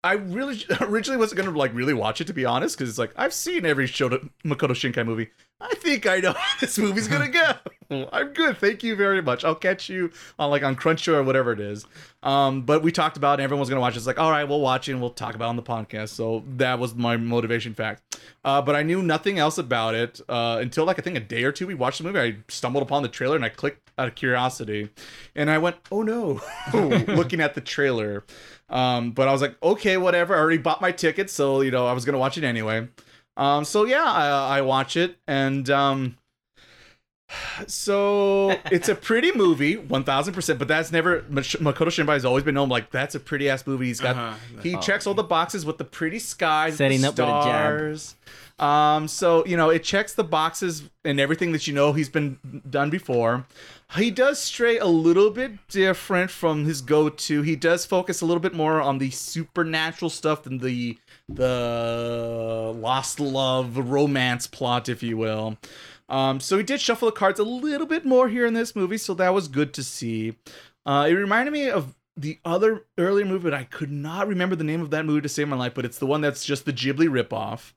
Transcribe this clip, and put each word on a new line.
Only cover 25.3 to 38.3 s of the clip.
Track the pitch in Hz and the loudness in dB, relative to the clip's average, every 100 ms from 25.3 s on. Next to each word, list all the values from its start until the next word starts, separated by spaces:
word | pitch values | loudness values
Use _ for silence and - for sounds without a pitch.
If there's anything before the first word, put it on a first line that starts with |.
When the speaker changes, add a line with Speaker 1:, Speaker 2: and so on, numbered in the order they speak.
| - | -2
Speaker 1:
And | 147 | 0
I | 156 | 2
went, | 175 170 - | 2 -2 -6
"Oh, | 202 | -4
no," | 220 233 196 107 - - - | -2 -2 -2 -4 -6 -12 -2
<laughs> | 214 165 220 117 | 0 4 2 2
looking | 180 135 170 | 0 0 0
at | 147 151 | 0 -2
the | |
trailer. | - - 143 117 104 101 - - - - _ | -8 0 0 0 -2 -6 -10 -20 -20 -20 _
Um, | 127 127 123 120 | 0 0 0 -2
but | 117 135 | 2 2
I | |
was | 135 | 4
like, | 139 - | 0 0
"Okay, | 165 208 214 185 | 0 2 2 2
whatever. | 180 175 175 180 | 2 2 2 2
I | |
already | 156 165 | 4 2
bought | 165 156 | 0 0
my | 185 | 0
ticket, | 180 165 160 196 | 0 -2 0 -6
so, | - 139 135 | 0 2 2
you | 135 | 2
know, | 127 123 | 2 0
I | |
was | 123 123 | 0 0
gonna | 139 | 0
watch | 135 170 | 0 0
it | |
anyway." | 147 117 110 113 120 - _ - _ - | -2 -2 -2 -2 -4 -16 _ -20 _ -2
Um, | 139 147 - | 2 2 2
so, | 208 220 | 2 2
yeah, | 277 | 4
I, | 320 165 147 139 135 139 | 2 2 2 2 2 0
I | |
watch | 135 131 127 165 | 2 2 0 0
it, | 175 - - | -2 -4 -4
and, | 139 135 139 131 | 0 0 0 0
um, | 139 139 135 127 127 | 2 2 2 -4 -8
<sighs> | _ _ _ _ - - - _ _ _ _ - - - 214 | _ _ _ _ -20 -20 -20 _ _ _ _ -12 -10 -10 -10
so | - - 202 202 202 196 | -6 0 2 2 4 4